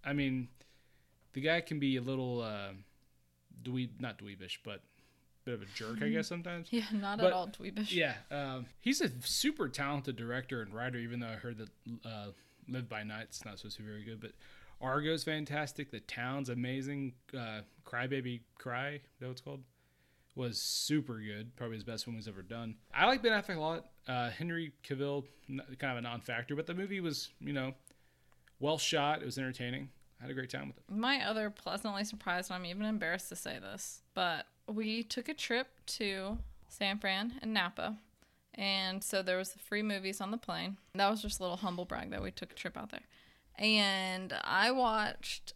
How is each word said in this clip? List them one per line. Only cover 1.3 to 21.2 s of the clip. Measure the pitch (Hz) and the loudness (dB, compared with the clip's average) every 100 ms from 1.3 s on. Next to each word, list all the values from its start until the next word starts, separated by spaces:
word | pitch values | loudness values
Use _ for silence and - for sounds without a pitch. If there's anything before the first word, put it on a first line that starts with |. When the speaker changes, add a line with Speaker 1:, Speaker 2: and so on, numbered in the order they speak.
Speaker 1:
the | 135 | 0
guy | 147 170 | 4 4
can | 165 156 | 2 2
be | 139 131 | 4 4
a | |
little, | 123 131 127 120 | 2 0 2 0
uh, | 113 104 98 98 - _ - _ _ _ _ - | 0 -2 -4 -8 -16 _ -20 _ _ _ _ -10
dweeb-, | 120 127 123 113 | -2 0 -2 -4
not | 120 - | -8 -6
dweebish, | 101 95 92 - | -12 -10 -8 -8
but | - 98 | -6 -8
a | - _ - _ _ _ | -10 _ -20 _ _ _
bit | - 117 | -6 -4
of | |
a | 101 - | -6 -6
jerk, | 110 113 | -4 0
I | 147 | 2
guess, | 160 - | 2 2
Speaker 2:
<laughs> | |
Speaker 1:
sometimes. | 175 175 175 170 | -4 -4 -6 0
Speaker 2:
Yeah, | 233 214 | 0 2
not | 214 196 208 | 0 2 8
Speaker 1:
But, | 185 | 8
Speaker 2:
at | |
all | 185 180 | 8 0
dweebish. | - 196 196 208 | -6 -6 -2 2
Speaker 1:
yeah, | 180 151 117 - | 4 4 2 -4
um, | 143 139 131 123 - | -2 -2 -4 -8 0
he's | 240 285 | 2 4
a | 359 123 | 2 0
super | - - 285 302 151 | 0 4 2 2 -2
talented | 131 139 143 135 117 | 0 0 0 -2 -2
director | 117 123 131 127 | -2 -2 -2 -4
and | 104 | -4
writer, | 107 123 120 | -4 -2 -2
even | 117 120 | -4 -4
though | 117 | -4
I | 107 | -4
heard | 120 110 | -6 -6
that, | 110 - 120 117 117 | -10 -10 -10 -8 -8
uh, | 110 104 98 - - - | -8 -8 -12 -20 -20 -6
Live | 127 120 | -6 -4
by | 107 | -4
Night's | 107 107 110 - | -4 -6 -8 -10
not | 110 98 | -10 -10
supposed | 104 - | -10 -10
to | |
be | 107 | -10
very | 107 104 | -10 -10
good, | 110 | -10
but | 110 - - - - - | -12 -14 -20 -20 -18 -4
Argo's | 131 139 151 160 | 2 4 4 2
fantastic. | 165 156 147 147 143 - 139 | 2 0 0 0 -2 -4 -6
The | 110 | -6
Town's | - - 123 139 131 | -8 -4 0 0 0
amazing. | 123 123 131 135 143 135 127 - 131 | 0 0 0 -2 -2 -2 -4 -10 -6
Uh, | 113 107 104 - | -4 -6 -10 -18
Cry | - 120 127 | -6 -2 2
Baby | 139 123 120 - - | 0 0 -4 -8 -10
Cry, | 127 120 139 147 | -4 -2 -2 -4
is | - _ | -12 _
that | 127 | -8
what | |
it's | 127 | -8
called? | - 143 127 _ _ _ _ _ _ - | -8 -10 -12 _ _ _ _ _ _ -4
Was | 123 110 | -2 0
super | - - - 151 135 | 0 0 4 2 2
good. | 110 | -6